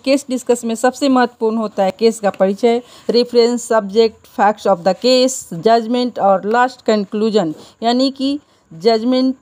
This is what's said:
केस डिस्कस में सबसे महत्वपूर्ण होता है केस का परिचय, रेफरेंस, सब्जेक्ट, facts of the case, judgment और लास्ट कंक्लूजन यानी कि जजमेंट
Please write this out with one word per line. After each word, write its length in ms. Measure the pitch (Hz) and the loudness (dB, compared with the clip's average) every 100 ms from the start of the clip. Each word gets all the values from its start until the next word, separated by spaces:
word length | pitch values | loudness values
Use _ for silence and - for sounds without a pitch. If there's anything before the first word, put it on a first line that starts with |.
| 269 | -2
केस 200 | 277 - | -2 -2
डिस्कस 360 | 254 - 240 233 | -8 -2 -2 -2
में 100 | 226 | -2
सबसे 340 | 254 254 285 | -2 0 0
महत्वपूर्ण 480 | 254 240 - 220 226 | 2 0 -2 -4 -2
होता 260 | 214 - | -4 -2
है 80 | 190 - | -2 0
केस 200 | 226 220 | -2 0
का 100 | 202 | -4
परिचय, 520 | - 190 202 240 233 - - - | 0 -2 2 0 0 -4 -12 -2
रेफरेंस, 580 | 226 240 240 233 240 - | 0 2 2 2 0 -2
सब्जेक्ट, 600 | 220 202 208 226 226 _ - | -2 0 0 0 -2 _ 0
facts 280 | 208 214 214 | 0 0 0
of 160 | 185 180 | 0 0
the 80 | 185 247 | 0 2
case, 580 | 254 254 - - 170 214 | 2 2 -2 -10 -2 2
judgment 520 | 233 220 247 247 - | 2 2 -2 -4 -2
और 260 | 196 190 196 | 0 0 0
लास्ट 360 | 240 254 - | 0 0 -2
कंक्लूजन 720 | - 214 196 208 220 208 165 156 - _ | -2 -2 -2 -4 0 0 -2 -6 -16 _
यानी 280 | 226 247 269 | -2 0 -2
कि 280 | 269 262 285 - _ _ | -2 -4 -4 -10 _ _
जजमेंट 640 | 160 202 226 233 254 262 254 | -4 0 0 0 0 0 -4